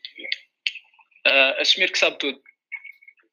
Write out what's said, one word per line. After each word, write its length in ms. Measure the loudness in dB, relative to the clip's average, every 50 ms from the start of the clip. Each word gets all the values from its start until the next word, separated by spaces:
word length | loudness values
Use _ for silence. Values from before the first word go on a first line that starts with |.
| _ -20 _ -18 -10 -10 -10 -10 -10 _ _ _ -8 -8 -8 -8 _ _ _ _ _ _ _ _ 0
Ah, 340 | 2 4 4 4 4 2 0
assumir 320 | 0 0 2 2 0 -2
que 80 | 0 0
sabe 180 | 0 0 -2
tudo. 240 | -2 -6 -6 -6 -8 _ _ _ _ _ _ -20 -20 -20 -20 -20 _ _ -20 _ _ _ _